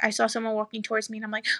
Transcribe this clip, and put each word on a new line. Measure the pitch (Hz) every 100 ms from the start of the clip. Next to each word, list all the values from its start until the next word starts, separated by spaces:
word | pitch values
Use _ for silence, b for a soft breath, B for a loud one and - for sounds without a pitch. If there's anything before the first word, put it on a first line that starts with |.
I | 220
saw | 214 226
someone | 226 226 214
walking | 214 226
towards | 208 220 214
me, | 220
and | 220
I'm |
like, | 214 B